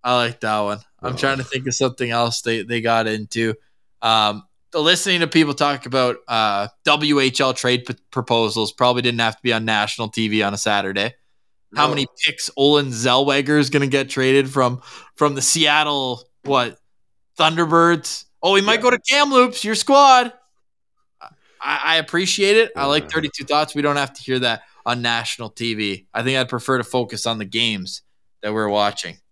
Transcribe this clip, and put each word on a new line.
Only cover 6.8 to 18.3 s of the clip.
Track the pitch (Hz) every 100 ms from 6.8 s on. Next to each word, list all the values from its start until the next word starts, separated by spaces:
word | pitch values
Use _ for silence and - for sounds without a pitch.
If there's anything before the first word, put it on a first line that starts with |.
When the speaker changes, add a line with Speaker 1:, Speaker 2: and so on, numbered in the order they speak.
Speaker 1:
W | - 151 151 143
H | 135 127
L | 135
trade | 127 127 123 123
p-, | 123 _
proposals | 131 120 117 113 101 107
probably | - 123 123
didn't | 123 117
have | 113 110
to |
be | 123
on | 113
national | 113 110 104 - 110
T | - 110
V | 107
on | 101
a | 101
Saturday. | - 101 95 98 110 - _ _ _ _ _ 147
How |
Speaker 2:
No. | 147
Speaker 1:
many | 143 135 - 160
picks | - - -
Olin | 139 147 139
Zellweger | 117 123 127 139 139 139 151
is | 139
gonna | 147 139
get | 139 135
traded | 139 131 139 135
from, | 135 127 123 - - -
from | - 147 139
the |
Seattle, | - 165 151 147 147 143 131 120 - _
what, | - 135 117 - _ _ _ _ _ -
Thunderbirds? | 160 165 165 170 170 165 - - -